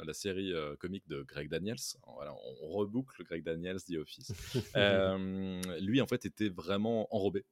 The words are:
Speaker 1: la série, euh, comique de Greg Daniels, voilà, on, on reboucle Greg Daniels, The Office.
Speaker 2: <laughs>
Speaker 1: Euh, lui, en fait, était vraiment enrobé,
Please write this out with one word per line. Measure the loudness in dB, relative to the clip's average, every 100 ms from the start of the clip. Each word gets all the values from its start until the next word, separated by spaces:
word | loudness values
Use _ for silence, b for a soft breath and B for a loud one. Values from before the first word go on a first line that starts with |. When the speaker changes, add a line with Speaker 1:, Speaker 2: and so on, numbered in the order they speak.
Speaker 1:
la | -8
série, | -4 -2 0 0
euh, | -2 -2 -6
comique | -6 -6 -6
de | -8
Greg | -6 -8 -4
Daniels, | -2 -2 -4 -6 -8 -14
voilà, | -10 -10
on, | -8 -12 -10
on | -4
reboucle | 0 2 0 -4 -12 -6
Greg | -4
Daniels, | -2 -2 -2 -4
The | -2 -4
Office. | -4 -12 -8 -8
Speaker 2:
<laughs> | -2 -2 0 6
Speaker 1:
Euh, | 6 8 6 2 0 -2 -2 -2 -4 -2
lui, | 4 4
en | 4
fait, | 0 -2
était | 0 0
vraiment | 0 0 2 4 2 2
enrobé, | 4 4 2 -6